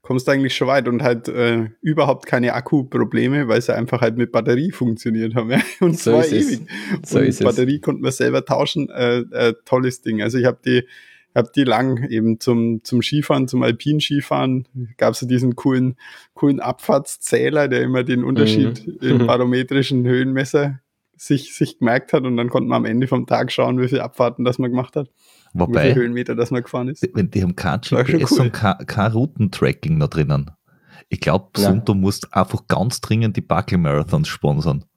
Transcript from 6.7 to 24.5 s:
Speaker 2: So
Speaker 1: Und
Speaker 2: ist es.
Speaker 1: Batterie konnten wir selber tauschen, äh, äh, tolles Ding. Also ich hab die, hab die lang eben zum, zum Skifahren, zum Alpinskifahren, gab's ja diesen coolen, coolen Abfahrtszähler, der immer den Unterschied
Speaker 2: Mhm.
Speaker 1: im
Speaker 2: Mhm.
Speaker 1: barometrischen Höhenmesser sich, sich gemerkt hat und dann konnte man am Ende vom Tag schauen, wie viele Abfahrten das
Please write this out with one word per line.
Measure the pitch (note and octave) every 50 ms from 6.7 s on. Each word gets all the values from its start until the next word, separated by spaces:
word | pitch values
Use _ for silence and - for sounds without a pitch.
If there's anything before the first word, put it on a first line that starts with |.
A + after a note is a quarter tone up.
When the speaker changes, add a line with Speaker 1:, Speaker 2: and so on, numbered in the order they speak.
| - - - - - - -
Speaker 2:
So | - - A2
Speaker 1:
Und | A2
Speaker 2:
ist | - B2+ -
es. | -
Speaker 1:
Batterie | B2 A2+ C3 B2+ B2+ C#3+ C#3+
konnten | - - C3+ -
wir | B2+ C3
selber | B2+ - B2 B2 C3 C3+ C3
tauschen, | - C3 B2+ C#3+ C3 - D3+ C#3 -
äh, | - - B2 A#2+ A#2+ B2
äh, | A#2 - A#2+ A#2+ A#2+ A#2 A2+ _ _
tolles | - C3 B2+ B2+ B2+ B2 -
Ding. | _ A#2 A2 G#2+
Also | G#2 A2+ A#2+ B2+
ich | B2+
hab | B2+ B2 _ _
die, | B2+ B2+ B2 B2 - - - - - - _ _ _ _
hab | B2 A#2 -
die | - C#3+
lang | C#3 B2+ G#2+ A#2 B2+ C3 B2+ A#2 B2+ C3+
eben | A2+ A2+ A2 A2+ A2+ A2
zum, | - B2+ A#2+ A#2 A#2 A#2 A#2 A2
zum | _ - B2+ A#2+
Skifahren, | A2+ - C#3+ D3+ C#3+ - D#3 C3+ C3+
zum | B2+ - B2+
Alpinskifahren, | A#2+ B2 A#2+ B2 - D3 D3+ D3+ - - D3 C#3+ - - D3 C#3 C3 C3 C3 C3 B2+ _ _ B2+ B2 A2 A#2+
gab's | - A#2 A2+ A2 -
ja | C3 B2
diesen | B2+ B2 C3 B2+ A#2
coolen, | - - C#3 C3 B2+ B2+ B2+ B2 _ - - - - - _ _
coolen | - - C#3+ C#3 -
Abfahrtszähler, | - A#2+ B2+ - - - D#3 C#3 - - - - - - - A#2+ B2+ C3+ C#3+ D3+ C#3+ C3+
der | B2+ B2
immer | B2+ B2+ B2+ B2+
den | B2+ C3 B2+ B2 B2
Unterschied | B2+ C3 A2+ A2 G#2+ A2 A2 G#2+ A2 B2 - -
Speaker 2:
Mhm. | - - - B2+ C3
Speaker 1:
im | - A#2+
Speaker 2:
Mhm. | A#2+ A#2
Speaker 1:
barometrischen | B2+ A#2+ B2+ B2 B2 B2+ B2+ - B2+ C#3 C3 - C#3 B2+ B2
Höhenmesser | B2+ B2 B2+ C3 C3+ C3 C3 C3+ C3 - D3 C#3+ C#3 C#3 C3+ _ _ _ _ _ _ _
sich, | _ - - D3 B2+ - - -
sich | - D#3 - - _
gemerkt | B2 A2+ A#2+ C3 - -
hat | - D3+ C3
und | C3 B2
dann | A#2 A#2+ B2
konnte | - C3 B2 B2
man | B2 A#2+
am | A#2
Ende | A2 A2 A#2+ C3+
vom | B2+ C3+ B2+ B2 -
Tag | B2 A#2 C3 B2+
schauen, | - - B2 B2 B2+ B2+
wie | B2+
viele | B2 C#3+ E3
Abfahrten | - A#2 - - B2+ A#2 A#2+ - B2
das | B2